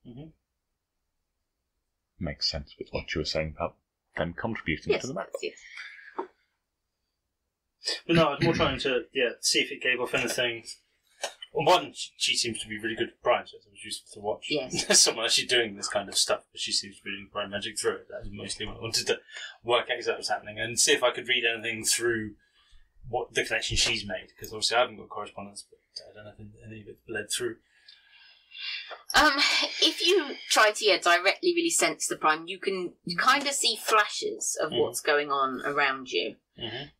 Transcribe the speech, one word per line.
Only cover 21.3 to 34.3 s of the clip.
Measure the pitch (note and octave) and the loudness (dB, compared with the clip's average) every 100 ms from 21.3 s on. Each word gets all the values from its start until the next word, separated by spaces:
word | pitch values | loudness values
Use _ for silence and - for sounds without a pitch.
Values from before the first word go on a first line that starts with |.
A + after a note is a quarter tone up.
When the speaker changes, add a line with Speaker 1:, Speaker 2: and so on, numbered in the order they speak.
| A#2+ A#2 | 0 0
Speaker 1:
anything | A2+ A#2 A2 A2 | -2 -6 -4 -2
through | - A#2 A2+ G#2+ G#2 _ _ _ - - _ - | 0 0 0 -4 -12 _ _ _ -20 -20 _ -6
what | A#2+ A#2 - | -6 -2 -4
the | B2+ | -2
connection | A2 - A2+ | -2 -2 0
she's | - A2 G#2 | 0 0 -4
made, | - - - | -10 -10 -14
'cause | G#2+ | -12
obviously | G#2+ - A2+ | -4 0 2
I | |
haven't | B2 G2+ | 2 -2
got | F2 | -12
correspondence, | - G2+ - G2+ G2+ - | -10 -10 -12 -14 -16 -20
but | _ _ - - | _ _ -20 -18
I | G#2 | -18
don't | G#2 | -18
know | - | -18
if | G#2 A2+ A2+ | -20 -18 -16
any | A2 | -16
of | G#2 | -16
it | - - | -20 -8
bled | G#2+ G#2 | -8 -4
through. | - A#2+ A2+ _ _ - - _ - - - _ - - - - - _ | -4 -4 -6 _ _ -20 -20 _ -20 -20 -20 _ -12 -10 -10 -10 -16 _
Speaker 3:
Um, | B3 D4+ C#4 D4 - D4+ - | 6 6 6 2 2 0 2
if | E4+ D#4 F4 | 0 2 4
you | G4 C#4 - - | 4 2 -8 2
try | C4+ G#3+ | 6 6
to, | G#3+ G#3+ | 6 4
yeah, | E3+ | 4
directly | F3 F3 F#3+ - F4 A#3+ | 6 6 4 2 2 2
really | E3+ | 2
sense | - - - - | 2 2 0 -4
the | - | 2
Prime, | - D#3+ E3 | 2 2 -2
you | F#3+ | -6
can | - F#3+ F3 - - | -2 -2 -4 -8 -6
kinda | F3 B3+ C#4 C#4 | 2 4 4 2
see | C#4 A#3+ A3 | 0 0 0
flashes | - A3 G#3 - - | 2 4 4 -2 -4